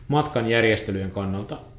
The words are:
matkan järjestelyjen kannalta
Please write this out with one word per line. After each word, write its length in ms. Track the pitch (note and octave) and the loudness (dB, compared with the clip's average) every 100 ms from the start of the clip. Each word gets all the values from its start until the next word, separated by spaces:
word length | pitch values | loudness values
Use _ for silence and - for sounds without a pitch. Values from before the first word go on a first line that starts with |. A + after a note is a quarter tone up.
| - | 0
matkan 420 | D3 D3+ B2 A2+ | 0 2 0 2
järjestelyjen 640 | A#2 A2+ G#2 - F#2+ F#2+ | 4 4 2 0 -4 -4
kannalta 480 | G2 G2 F#2+ A2 - - | -4 -4 -4 -6 -10 -14